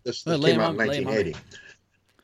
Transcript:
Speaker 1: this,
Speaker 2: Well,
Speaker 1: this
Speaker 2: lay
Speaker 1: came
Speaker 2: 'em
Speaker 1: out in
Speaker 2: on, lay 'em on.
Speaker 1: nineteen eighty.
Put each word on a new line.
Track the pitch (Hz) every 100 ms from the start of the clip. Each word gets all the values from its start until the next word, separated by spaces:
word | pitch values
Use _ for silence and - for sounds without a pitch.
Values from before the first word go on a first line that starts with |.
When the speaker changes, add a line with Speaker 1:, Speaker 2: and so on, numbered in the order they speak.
Speaker 1:
this, | 127 113 156
Speaker 2:
Well, | 160
Speaker 1:
this |
Speaker 2:
lay | 135
Speaker 1:
came | 117
Speaker 2:
'em | 110
Speaker 1:
out | 107
in |
Speaker 2:
on, | 107
lay | 143
'em | 127
on. | 110
Speaker 1:
nineteen | 87
eighty. | 76 - - - - _ _ _ _